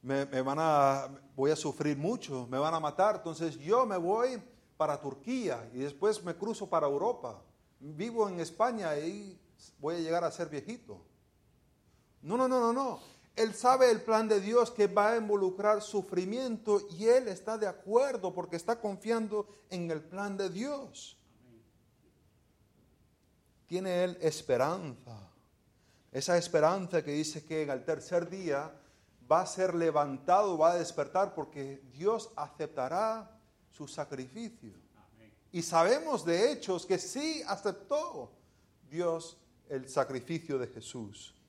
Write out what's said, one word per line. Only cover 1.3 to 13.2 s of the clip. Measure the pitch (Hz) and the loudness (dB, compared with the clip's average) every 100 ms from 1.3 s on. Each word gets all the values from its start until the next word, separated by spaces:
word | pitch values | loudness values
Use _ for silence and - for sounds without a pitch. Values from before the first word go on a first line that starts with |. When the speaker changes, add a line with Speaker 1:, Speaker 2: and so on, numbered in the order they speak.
| - | 0
Speaker 1:
voy | 135 | 2
a | 156 | 2
sufrir | 156 135 151 143 | -2 -2 -2 0
mucho, | 160 233 - 135 120 | -2 -4 -4 -8 -4
me | 131 | -2
van | 151 | 0
a | 165 | 0
matar, | 156 151 196 214 | -2 2 2 2
entonces | 170 156 165 131 | -4 -4 -6 -6
yo | 143 226 247 | 2 4 4
me | 185 | 0
voy | 170 214 247 247 - - _ _ | 0 2 0 -2 -12 -20 _ _
para | 156 143 | 0 0
Turquía | 143 135 - 254 208 123 113 | -4 -10 -6 -4 -2 -4 -8
y | 123 | -8
después | 143 143 208 208 | -8 0 0 0
me | 175 | -4
cruzo | 165 202 220 196 | -6 -6 -6 -2
para | 170 147 | 0 2
Europa. | 139 202 240 127 101 - _ _ _ | 0 0 -2 -8 -12 -20 _ _ _
Vivo | 139 151 220 233 208 | -16 -8 -6 0 0
en | 180 | 0
España | 165 - 233 233 175 147 | -8 0 0 0 -2 -2
y | 156 202 202 180 _ _ - _ | -4 -8 -14 -18 _ _ -20 _
voy | 143 | -6
a | 170 | -4
llegar | 160 170 | 0 0
a | 170 | 0
ser | - 165 | -4 -8
viejito". | 147 156 233 - 98 82 _ _ _ _ _ _ _ _ _ _ _ | -8 -10 -14 -14 -20 -20 _ _ _ _ _ _ _ _ _ _ _
No, | 143 226 | -4 0
no, | 262 | 2
no, | 254 | 4
no, | 233 | 2
no. | 240 269 196 - - | 2 -2 -6 -12 -20